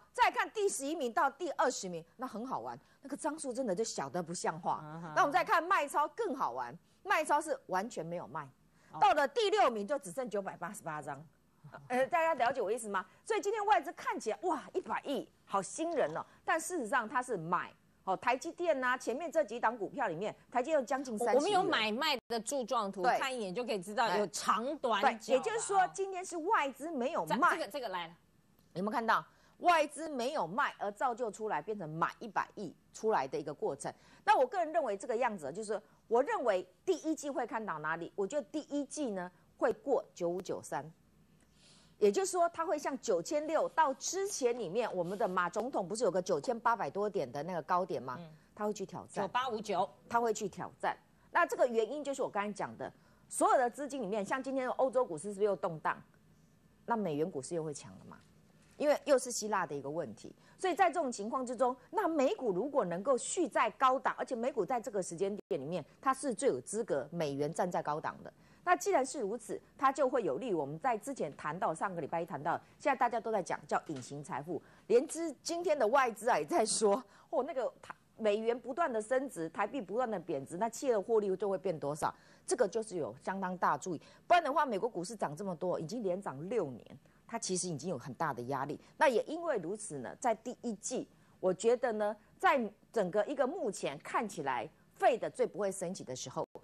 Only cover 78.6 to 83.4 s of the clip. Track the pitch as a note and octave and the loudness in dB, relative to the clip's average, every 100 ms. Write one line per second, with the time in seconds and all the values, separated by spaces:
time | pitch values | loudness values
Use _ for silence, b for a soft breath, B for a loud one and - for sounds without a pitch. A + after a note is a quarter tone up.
78.6 | A#3+ C4+ E4 A3 G#3+ C4 C4+ E3+ E3 - | -2 0 0 0 0 0 0 -6 -6 -2
79.6 | G#3 C4+ F3+ A3 B3 G3 D#3+ C#3+ C3+ E3+ | -2 -2 -4 -2 -2 -2 -4 -4 -4 -4
80.6 | A3+ - C#4 A3 F#3+ A3 G3+ F#3 G#3 F#3 | -4 -2 0 2 4 2 2 0 0 -2
81.6 | G3 D#3+ C#3+ D#3 C#3 - B B - F4+ | -2 -2 -2 -2 -2 -4 B B -4 2
82.6 | G#3 A3 A3 F3+ A#2+ C3 - F#3+ | 2 2 -4 -4 -4 -6 -6 -4